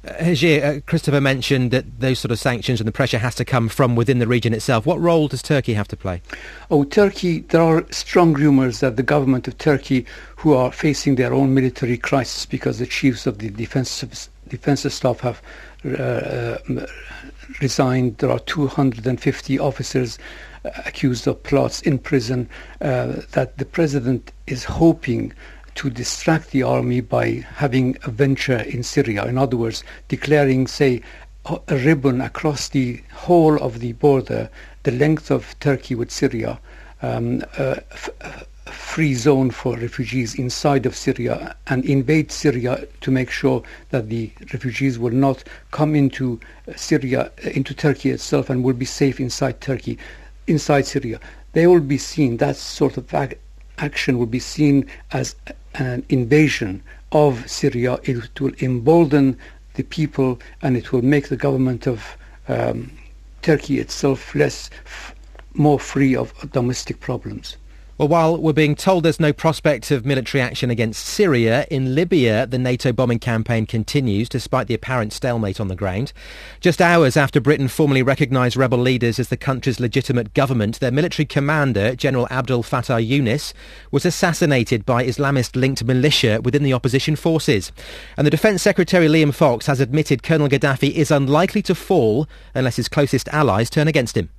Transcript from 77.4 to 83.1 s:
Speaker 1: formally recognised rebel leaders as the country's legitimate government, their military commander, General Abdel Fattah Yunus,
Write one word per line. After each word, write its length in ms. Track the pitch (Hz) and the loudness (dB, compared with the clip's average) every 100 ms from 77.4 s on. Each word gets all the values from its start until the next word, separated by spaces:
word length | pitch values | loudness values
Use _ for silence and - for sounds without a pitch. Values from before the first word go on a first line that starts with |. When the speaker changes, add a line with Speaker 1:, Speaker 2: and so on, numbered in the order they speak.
| 120 147 135 | 2 2 0
Speaker 1:
formally 340 | - 151 135 | 2 2 4
recognised 560 | 127 135 135 131 123 123 | 2 2 2 2 2 2
rebel 220 | 131 123 | 2 2
leaders 400 | 123 127 117 110 | 2 2 0 0
as 100 | 123 | -4
the 80 | 120 | -4
country's 420 | - 131 - 117 | -2 -2 -2 -2
legitimate 540 | 120 139 - 120 107 | 0 -2 0 -2 0
government, 460 | - 135 123 104 117 | -2 0 2 0 -2
their 120 | 131 | -2
military 360 | 131 170 - 151 | 0 0 -2 -2
commander, 680 | 147 139 156 139 101 107 127 | 0 0 0 2 2 0 0
General 320 | 143 131 120 | 0 0 -2
Abdel 320 | 127 123 123 | -2 -2 -2
Fattah 420 | 113 131 - 120 | 0 -4 0 -2
Yunus, 480 | 113 | 0